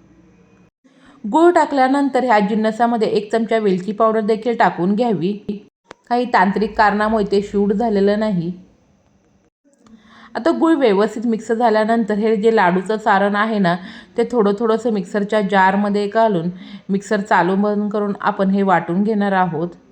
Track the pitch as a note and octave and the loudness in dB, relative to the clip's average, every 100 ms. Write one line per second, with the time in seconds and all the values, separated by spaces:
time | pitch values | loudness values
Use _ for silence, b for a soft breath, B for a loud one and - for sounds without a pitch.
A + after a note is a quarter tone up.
0 | _ _ _ _ _ _ _ _ _ b | _ _ _ _ _ _ _ _ _ b
1 | b b G#3+ C#4+ E4+ F4 D4 C#4+ C4 C#4 | b b -2 4 4 4 2 2 2 2
2 | C#4 C4 B3+ G#3+ G3 A3 A3 G#3+ A#3 A#3 | 0 0 2 2 2 0 -2 0 0 0
3 | G#3 G#3 G#3 A3+ A3+ A3+ G#3 F#3 F#3 G#3+ | 0 -2 -2 -2 0 0 0 0 -2 0
4 | A3+ A3 G#3+ G#3+ A#3+ A#3 G3 F3 F3+ G#3 | 0 0 0 -2 -2 0 0 0 -2 0
5 | B3 F3+ F3 G#3 - G#3 - _ - - | 0 -2 -2 -6 -8 -12 -14 _ -20 -20
6 | - A#3+ B3 A3+ G#3 F#3+ G#3+ - G#3 G3+ | -4 -4 0 2 2 0 -2 0 0 2
7 | G#3+ A3 G3+ G3+ G3+ G3+ G3+ G3 A#3 G3+ | 0 0 0 -2 0 -2 0 0 0 0
8 | G3 G#3 G#3+ F3+ E3 F3+ - _ _ _ | 0 0 -2 -2 -4 -8 -16 _ _ _
9 | _ _ _ _ _ _ _ _ _ A3 | _ _ _ _ _ _ _ _ _ -20
10 | B B B A3+ D#4+ A#3+ E4 D#4+ B3 F#3+ | B B B -4 -2 0 2 2 2 2
11 | A3 - A#3 A3 - A3+ A#3+ G#3+ A3 A#3 | 0 -2 -4 -4 -2 0 2 2 2 0
12 | G#3 G#3 A3 A3 A3+ A3 F3+ F#3 F#3+ G#3+ | 0 0 0 2 2 4 4 2 -2 -2
13 | A3 G3 G3+ G3+ A3 G#3+ F3+ F3+ B B | 0 2 2 0 -2 0 0 -2 B B
14 | B - A#3 B3 G3+ G3+ A#3 A3 A#3+ G#3 | B -4 -2 0 0 0 0 0 -2 -4
15 | F3+ G#3+ G3+ G#3+ G3 G3 F#3 G3+ G#3 G#3 | -4 -4 -2 -2 0 2 4 2 0 -2
16 | G3+ A3+ A3+ F3+ E3+ F3+ B B B G3 | -2 2 2 0 -4 -8 B B B -4
17 | - G#3+ G3+ G3+ E3+ F#3+ G#3 G#3 G#3 G#3 | -2 -4 0 2 2 0 0 -2 -4 -4
18 | G#3 G3+ - G3+ G3 G3 G3 E3+ E3+ F3 | -4 -4 -4 -2 0 0 2 0 0 -2
19 | G#3 G#3+ G3+ F#3+ F#3 D3+ E3+ - _ | 0 0 0 0 0 -2 -6 -10 _